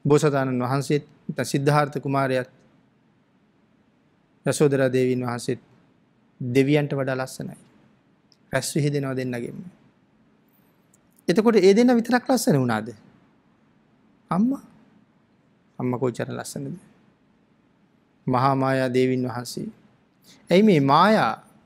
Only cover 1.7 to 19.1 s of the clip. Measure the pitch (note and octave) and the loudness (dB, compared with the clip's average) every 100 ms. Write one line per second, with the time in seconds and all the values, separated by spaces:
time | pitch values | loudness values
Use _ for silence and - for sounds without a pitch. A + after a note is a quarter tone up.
1.7 | D3 D3 C#3+ C3+ C3+ C3+ B2+ B2 _ _ | 2 0 -4 -4 -2 -2 -4 -6 _ _
2.7 | _ _ _ _ _ _ _ _ _ _ | _ _ _ _ _ _ _ _ _ _
3.7 | _ _ _ _ _ _ _ C#3+ - D3 | _ _ _ _ _ _ _ -4 2 2
4.7 | C3+ C3 B2+ B2+ B2+ B2 A#2+ - A#2 _ | 2 0 2 0 -2 -4 -6 -6 -8 _
5.7 | _ _ _ _ _ _ - B2 B2+ C3+ | _ _ _ _ _ _ -12 -2 0 2
6.7 | D3 C#3+ C#3+ C3+ C3 C3 - - - _ | 0 0 -4 -4 -6 -8 -10 -14 -16 _
7.7 | _ _ _ _ _ _ _ _ C3 - | _ _ _ _ _ _ _ _ -6 -4
8.7 | E3 D3 C#3+ C3+ C3 B2+ A#2+ A#2+ C#3+ F3+ | -4 -2 -4 -6 -6 -6 -8 -10 -14 -18
9.7 | - _ _ _ _ _ _ _ _ _ | -20 _ _ _ _ _ _ _ _ _
10.7 | _ _ _ _ _ - F3 A3 A3 F#3 | _ _ _ _ _ -2 2 2 4 6
11.7 | G3+ B3 A#3 A#3 B3 - E3 - C#3+ B2 | 6 4 2 0 -2 0 0 2 2 0
12.7 | A2 A2 A2 _ _ _ _ _ _ _ | -2 -6 -14 _ _ _ _ _ _ _
13.7 | _ _ _ _ _ - E3+ A#3+ C#4 - | _ _ _ _ _ -4 -2 0 -2 -10
14.7 | _ _ _ _ _ _ _ _ _ _ | _ _ _ _ _ _ _ _ _ _
15.7 | - B2 B2 B2+ A#2+ B2+ B2 - - C#3 | -8 -4 -2 -4 -4 -8 -10 -12 -12 -12
16.7 | E3+ - _ _ _ _ _ _ _ _ | -14 -20 _ _ _ _ _ _ _ _
17.7 | _ _ _ _ _ - B2+ C3+ C3+ C3 | _ _ _ _ _ -2 0 2 2 0
18.7 | C3+ C3 B2+ C3 | 0 0 2 2